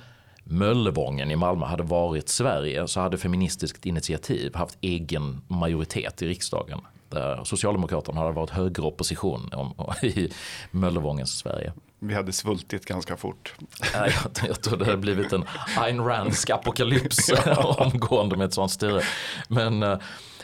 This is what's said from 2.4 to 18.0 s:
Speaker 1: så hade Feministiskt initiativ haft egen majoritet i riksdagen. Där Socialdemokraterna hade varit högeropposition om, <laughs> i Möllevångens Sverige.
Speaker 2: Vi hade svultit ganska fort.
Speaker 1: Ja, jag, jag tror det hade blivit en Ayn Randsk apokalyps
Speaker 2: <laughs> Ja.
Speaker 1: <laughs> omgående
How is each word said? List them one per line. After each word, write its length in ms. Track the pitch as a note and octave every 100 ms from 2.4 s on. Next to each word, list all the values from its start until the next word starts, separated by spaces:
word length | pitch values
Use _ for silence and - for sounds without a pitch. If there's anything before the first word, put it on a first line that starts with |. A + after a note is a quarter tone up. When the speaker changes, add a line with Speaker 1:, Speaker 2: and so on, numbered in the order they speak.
| B2 D#2 D2 C#2 E2+
Speaker 1:
så 120 | F#2+
hade 180 | F#2 F2+
Feministiskt 680 | F#2 F2+ F2+ - D#2+ - -
initiativ 720 | E2 - D#2 - A#2 C2+ F2
haft 220 | F2 -
egen 600 | F#2+ E2+ D#2+ D#2 C#2+ C2 -
majoritet 720 | F2+ E2 E2 D#2+ - - -
i 60 | E2
riksdagen. 520 | F2+ - - D#2 D2+ - - -
Där 340 | - C2+ B1+
Socialdemokraterna 760 | - G2 G#2 G2+ E2+ D#2+ - D#2
hade 100 | D#2+
varit 160 | D#2+ D#2+
högeropposition 1000 | F#2 F#2 E2+ D#2 - - D#2+ F#2+ B1 -
om, 400 | C2 C#2 - - -
<laughs> 40 |
i 280 | A#2+ G2 E2 - - - -
Möllevångens 680 | F#2 F#2 E2+ D2 D2 C2 -
Sverige. 360 | - - - E2 - _
Speaker 2:
Vi 140 | G#2
hade 180 | G#2 F#2+
svultit 540 | F#2 G#2+ F#2+ - G2 -
ganska 320 | F#2 E2+ F2+
fort. 360 | F#2+ - - - - - -
Speaker 1:
Ja, 140 | G#2+ G2+
jag, 420 | - - - G2
jag 120 | -
tror 160 | A2 G2
det 80 | G#2+
hade 120 | G2
blivit 360 | G#2 G2 G2+
en 100 | F#2+ E2+ - - -
Ayn 240 | A#2 A#2+ A#2+
Randsk 440 | A2+ G#2 G2+ -
apokalyps 800 | A2+ A#2+ A2+ A#2 C3 D3 - -
Speaker 2:
<laughs> 160 | - D#3
Ja. 300 | C#3+ B2+ C3+
Speaker 1:
<laughs> 140 | C3+
omgående 440 | A#2+